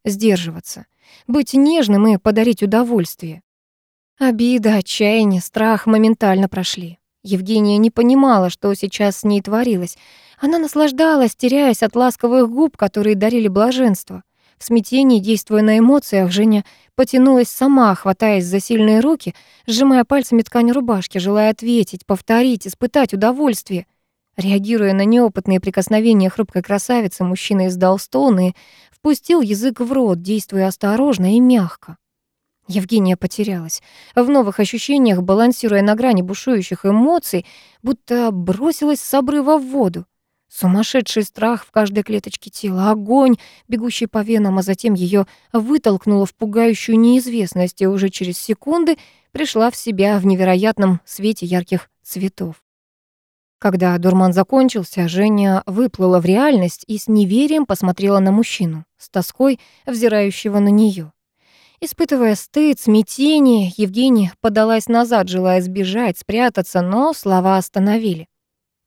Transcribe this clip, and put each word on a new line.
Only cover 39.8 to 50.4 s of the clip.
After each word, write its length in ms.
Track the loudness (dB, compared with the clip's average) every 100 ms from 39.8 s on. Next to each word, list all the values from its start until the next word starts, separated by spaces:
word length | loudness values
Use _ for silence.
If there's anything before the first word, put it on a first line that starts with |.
| -2 -4 -12 _ _ _ _
Сумасшедший 760 | -4 0 0 0 -2 -2 -4
страх 420 | -6 -4 -4 -4 -4
в 60 |
каждой 320 | -2 0 -2
клеточке 460 | -4 -6 -8 -14 -16
тела, 420 | -12 -6 -2 0
огонь, 440 | -2 0 2 4 2 -2 _ _
бегущий 400 | -6 -6 -6 -6
по 140 | -4
венам, 360 | -2 0 0 -2
а 40 |
затем 320 | -2 -4 -2
ее 320 | -2 0 0 -2 _ _
вытолкнуло 760 | -4 -2 0 0 0 0 0 0
в 80 |
пугающую 640 | -4 -4 0 0 0 0 2
неизвестность, 840 | 4 2 0 -4 -4 -2 -4 -2
и 60 | -2
уже 220 | 0 -2
через 280 | -4 -8 -8
секунды 600 | -6 -6 -2 -2 0 -2 _ _ _
пришла 400 | -10 -4 0 -2
в 40 | -2
себя 440 | -6 -2 0 2
в 60 | 0
невероятном 760 | 2